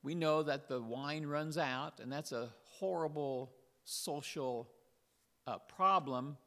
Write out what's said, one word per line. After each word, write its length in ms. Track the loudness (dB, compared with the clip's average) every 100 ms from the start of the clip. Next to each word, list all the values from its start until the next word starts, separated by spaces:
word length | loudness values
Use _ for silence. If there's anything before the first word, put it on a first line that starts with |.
we 120 | -4
know 280 | 2 4 6
that 240 | 4 0 0
the 120 | -4
wine 460 | -2 -4 -4 -4 -2
runs 320 | -2 -2 0
out, 420 | 0 0 -4 -8
and 120 | -6
that's 200 | -6 -4
a 180 | -4 -6 -10 -20 -4
horrible 760 | -2 0 0 0 -2 -2 -4 -12 _ _
social, 840 | -8 -6 -2 -4 -4 -2 -2 -2 -6 -16 _ _ _ _ _ _ -6
uh, 120 | -6
problem. 800 | -8 4 6 6 4 -2 -2 -8